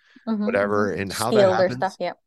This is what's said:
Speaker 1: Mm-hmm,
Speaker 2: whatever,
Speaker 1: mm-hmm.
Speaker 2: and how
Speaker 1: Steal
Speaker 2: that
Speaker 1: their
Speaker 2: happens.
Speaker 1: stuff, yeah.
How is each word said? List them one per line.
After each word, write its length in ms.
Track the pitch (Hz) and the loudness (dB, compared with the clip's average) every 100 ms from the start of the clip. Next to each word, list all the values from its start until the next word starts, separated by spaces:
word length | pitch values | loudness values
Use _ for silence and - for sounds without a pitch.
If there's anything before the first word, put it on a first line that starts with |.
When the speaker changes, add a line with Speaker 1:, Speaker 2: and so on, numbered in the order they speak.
| _ - - | _ -14 -6
Speaker 1:
Mm-hmm, 160 | 214 | -4
Speaker 2:
whatever, 480 | 208 - - 208 214 | 0 0 0 0 0
Speaker 1:
mm-hmm. 20 | |
Speaker 2:
and 200 | 165 196 | -2 -6
how 180 | - 110 | -4 0
Speaker 1:
Steal 20 | |
Speaker 2:
that 220 | 208 196 185 | 4 4 4
Speaker 1:
their 140 | 180 | 0
Speaker 2:
happens. 20 | |
Speaker 1:
stuff, 240 | 127 190 - | 0 -6 -6
yeah. 140 | 175 - | -10 -10